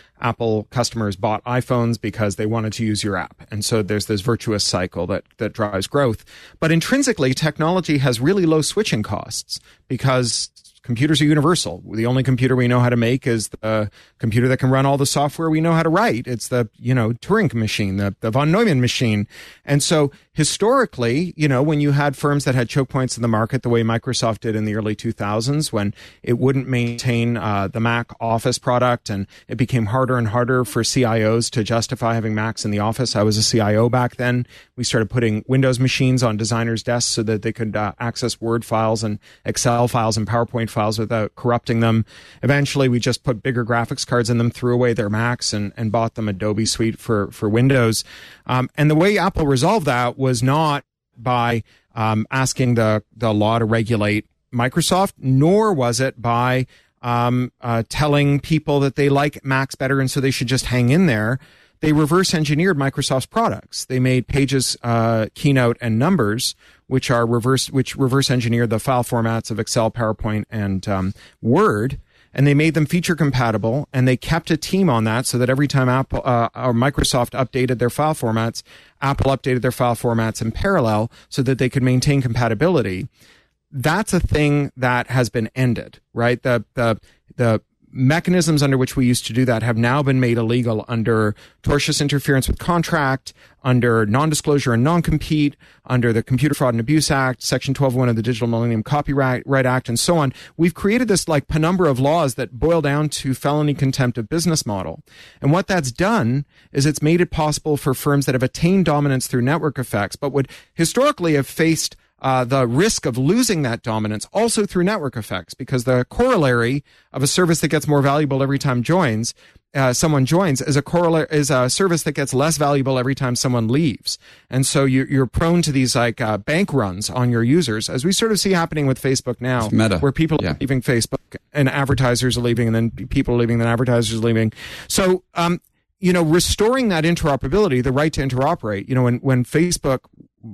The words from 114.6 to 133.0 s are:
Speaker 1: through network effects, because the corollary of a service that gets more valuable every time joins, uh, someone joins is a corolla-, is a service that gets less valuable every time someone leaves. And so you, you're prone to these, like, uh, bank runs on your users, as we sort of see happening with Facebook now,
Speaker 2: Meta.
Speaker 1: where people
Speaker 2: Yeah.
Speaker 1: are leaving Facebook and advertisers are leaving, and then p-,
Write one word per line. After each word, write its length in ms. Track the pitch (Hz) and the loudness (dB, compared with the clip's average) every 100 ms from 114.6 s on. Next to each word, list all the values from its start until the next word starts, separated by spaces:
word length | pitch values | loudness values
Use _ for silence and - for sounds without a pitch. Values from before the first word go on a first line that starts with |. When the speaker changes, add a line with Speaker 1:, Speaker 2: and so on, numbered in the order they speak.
Speaker 1:
through 200 | 208 185 | 0 0
network 320 | 175 214 143 117 | 0 0 -4 -8
effects, 380 | 101 95 85 | -8 -10 -10
because 280 | - 127 131 | -14 -6 -2
the 220 | 120 127 123 | 0 0 0
corollary 760 | - 247 233 143 120 117 139 - _ _ | 0 2 4 4 2 0 -2 -6 _ _
of 80 | - | -4
a 60 | 135 | 0
service 340 | - 175 165 | 2 2 2
that 60 | 160 | 0
gets 220 | 156 151 | 0 2
more 120 | 143 | 2
valuable 440 | 139 143 151 135 | 4 2 0 0
every 160 | 135 139 | 0 0
time 200 | 147 123 | 0 0
joins, 540 | 117 175 151 110 117 - - _ _ | 2 2 2 0 -4 -8 -20 _ _
uh, 180 | 143 131 | 0 0
someone 320 | 123 165 147 | 2 2 2
joins 380 | 127 165 190 131 | 4 2 2 0
is 140 | - 143 | 0 -2
a 60 | |
corolla-, 440 | - 170 175 165 147 | 0 2 2 2 2
is 180 | 151 143 | 0 2
a 180 | 135 127 | 2 2
service 360 | - 196 165 | 2 2 0
that 80 | - | -2
gets 200 | 147 139 | -4 -2
less 260 | 127 151 156 | 0 0 2
valuable 380 | 147 143 131 131 | 2 2 0 0
every 200 | 123 135 | 0 -2
time 180 | 131 | -2
someone 320 | 120 135 123 110 | -2 0 0 0
leaves. 520 | 135 165 - - - - - _ | 2 0 -2 -8 -10 -14 -20 _
And 160 | 127 | -2
so 200 | 135 156 | 0 2
you, 200 | 139 131 135 | 2 2 2
you're 160 | 139 127 | 0 0
prone 360 | - 165 175 | 0 2 2
to 100 | 156 | 2
these, 240 | 135 127 123 | 0 0 2
like, 240 | 120 110 | 0 -2
uh, 180 | 113 107 | -4 -2
bank 340 | 104 156 202 | -2 -2 0
runs 380 | 139 104 90 107 | 0 -2 -4 -6
on 180 | - 123 | -2 0
your 100 | 117 | 2
users, 480 | 117 160 143 107 - | 2 2 2 -4 -4
as 140 | 104 | -4
we 80 | 156 | -2
sort 180 | 196 226 | 0 0
of 80 | 202 | 0
see 140 | 202 | 2
happening 340 | 185 165 156 143 | 0 0 -2 -2
with 160 | 127 | 0
Facebook 380 | 135 131 - 120 | -2 -2 -4 -6
now, 280 | 87 127 107 | -4 -2 0
Speaker 2:
Meta. 260 | 110 110 90 | 2 2 2
Speaker 1:
where 140 | 139 | 0
people 260 | 135 160 160 | 0 0 0
Speaker 2:
Yeah. 120 | 90 | -2
Speaker 1:
are 40 | 139 | -4
leaving 200 | 131 131 | -2 -2
Facebook 580 | - 120 - - - - - | 0 0 0 -4 -10 -20 -8
and 160 | 147 135 | 0 0
advertisers 680 | 143 135 127 131 120 127 117 | 0 0 2 2 2 0 0
are 40 | |
leaving, 260 | 120 117 117 | 0 0 0
and 80 | 113 | 0
then 160 | 117 | -2
p-, 140 | - | -4